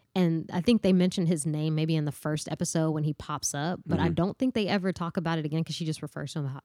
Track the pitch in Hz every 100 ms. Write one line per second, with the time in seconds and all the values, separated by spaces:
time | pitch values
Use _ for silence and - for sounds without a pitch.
0 | _ 190 175 165 - 196 170 233 196 185
1 | 180 190 165 170 160 151 156 156 160 160
2 | 147 - 151 151 - 156 175 165 160 156
3 | 151 147 - 147 - 143 156 185 - 156
4 | 170 165 180 - 262 240 202 202 185 175
5 | 165 175 165 165 151 156 165 156 156 151
6 | 147 - 147 160 139 135